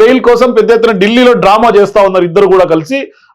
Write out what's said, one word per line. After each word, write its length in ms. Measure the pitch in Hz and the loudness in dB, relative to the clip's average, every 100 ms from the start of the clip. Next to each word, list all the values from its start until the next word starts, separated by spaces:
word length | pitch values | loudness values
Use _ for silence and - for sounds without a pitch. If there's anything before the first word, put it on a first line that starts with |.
బెయిల్ 200 | 220 254 240 | 0 0 0
కోసం 220 | 240 247 220 | 0 0 -2
పెద్ద 180 | 202 226 | 0 0
ఎత్తున 180 | 226 196 202 | -2 -2 -2
ఢిల్లీలో 280 | 240 247 233 185 | 0 2 2 0
డ్రామా 260 | 214 233 202 | 0 0 0
చేస్తా 220 | 196 208 196 | 0 0 0
ఉన్నారు 180 | 185 175 | 0 -2
ఇద్దరు 220 | 170 196 185 | 0 2 2
కూడా 120 | 175 160 | 2 -2
కలిసి, 240 | 151 277 - _ _ | -4 -8 -10 _ _